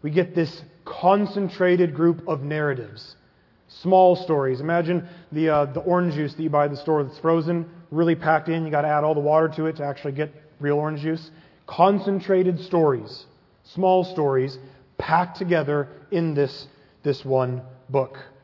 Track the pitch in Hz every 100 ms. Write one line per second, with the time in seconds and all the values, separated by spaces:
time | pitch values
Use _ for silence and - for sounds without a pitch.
0 | 151 156 175 170 160 - - _ - -
1 | 180 202 208 202 190 - 180 180 175 143
2 | 170 170 - 156 143 151 147 127 107 107
3 | - - _ _ _ _ _ - 180 185
4 | 185 180 - 151 135 127 151 170 165 175
5 | 175 - - 151 160 151 143 135 180 180
6 | 180 147 147 - 160 147 147 139 - 151
7 | 135 - 160 165 156 175 160 - - 151
8 | 170 165 156 156 160 165 160 147 151 151
9 | 151 151 147 156 160 160 160 156 143 139
10 | 147 139 151 - - _ 143 147 151 151
11 | 156 160 - - - _ - - 185 202
12 | 202 196 - 190 185 175 - 175 156 127
13 | 107 - - _ _ _ _ - 185 185
14 | 180 170 143 135 131 135 - - _ -
15 | - 165 180 - 180 170 143 147 143 -
16 | - 180 165 143 135 - - _ _ _
17 | 147 135 135 131 127 123 - - - 135
18 | 127 - - -